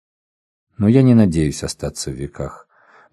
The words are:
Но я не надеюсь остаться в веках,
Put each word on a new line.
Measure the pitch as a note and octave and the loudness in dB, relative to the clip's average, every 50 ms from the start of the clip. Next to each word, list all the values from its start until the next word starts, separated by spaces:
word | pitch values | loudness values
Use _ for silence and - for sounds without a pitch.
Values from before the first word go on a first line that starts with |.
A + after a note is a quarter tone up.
| _ _ _ _ _ _ _ _ _ _ _ _ _ _ _ - | _ _ _ _ _ _ _ _ _ _ _ _ _ _ _ -2
Но | G2+ G#2 | 0 2
я | A#2+ C3+ C3 | 4 4 4
не | B2+ A#2+ | 4 4
надеюсь | A2+ G#2+ F#2+ D#2+ E2 D#2 C#2+ C2+ - - | 4 4 4 2 0 -2 -2 -4 -6 -10
остаться | C#2+ - - - D2 - - - C#2+ | -12 -10 -10 -10 -12 -10 -10 -12 -12
в | C2 | -10
веках, | C2 C#2 C#2+ - - C#2+ C2+ - - - _ _ _ _ _ _ _ _ _ | -10 -12 -14 -12 -12 -14 -14 -14 -18 -20 _ _ _ _ _ _ _ _ _